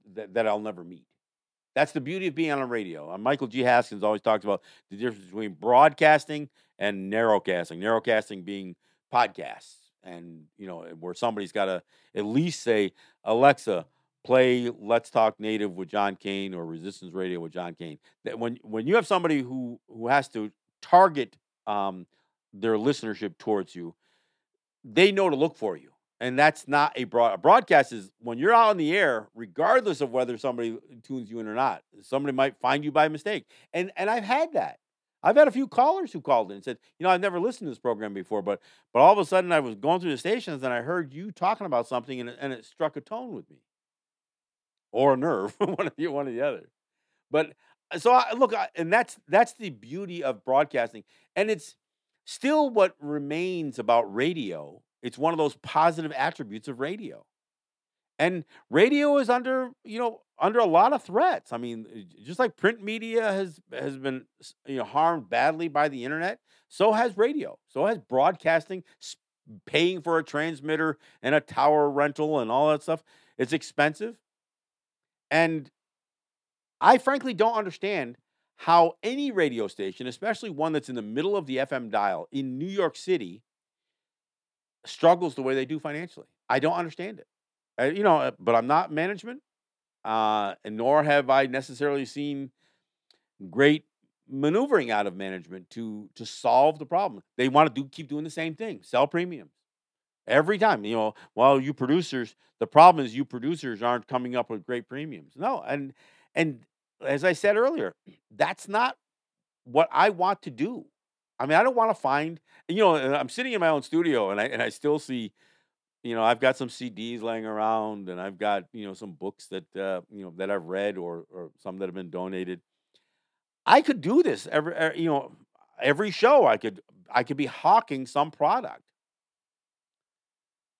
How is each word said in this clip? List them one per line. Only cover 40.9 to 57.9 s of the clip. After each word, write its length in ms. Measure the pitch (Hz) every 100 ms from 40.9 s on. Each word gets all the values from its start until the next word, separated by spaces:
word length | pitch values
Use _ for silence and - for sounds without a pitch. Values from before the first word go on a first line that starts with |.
| 180 147
you 180 | 143 202
talking 340 | - 185 220 196
about 220 | 123 117
something 320 | 127 117 127
and 100 | 120
it, 80 | 127
and 140 | 139
it 100 | 123
struck 320 | - _ 156 147
a 60 |
tone 320 | - 226 254
with 160 | 135 -
me." 80 | 69 _ _ _ _ _ _ _ _ _ _ _ _ _
Or 240 | 110 139 131
a 20 |
nerve, 360 | 160 113 101 -
<laughs> 40 |
one 280 | 190 180 170
of 60 | -
the, 100 | 165
one 200 | 143 139
or 40 |
the 100 | 117
other. 280 | 143 101 - _ _ _ _ _ _
But, 240 | 151 156 - _ _ _ 175
so 160 | 226
I, 200 | 254 240 240
look, 160 | 254
I, 160 | 214 185 165
and 180 | 165
that's, 240 | 214 233 - _
that's 260 | 185 233
the 160 | - 202
beauty 520 | 117 113 165 196 170
of 220 | 135 110 -
broadcasting. 580 | 135 151 131 117 110 - _ _ -
And 140 | 214
it's 260 | 196 - _ _ _ _ _
still 460 | - - 262 302 285
what 260 | 220 185 -
remains 760 | 147 147 143 156 185 180 151 127
about 360 | 110 120 101
radio. 680 | 101 151 165 104 80 73 85 _ _
It's 140 | 123 127
one 160 | 156
of 40 | 165
those 180 | 151 -
positive 540 | - 151 165 160 156
attributes 540 | 139 147 - 113 107 143
of 120 | 120
radio. 460 | 143 214 165 57 _ _ _ _ _ _ _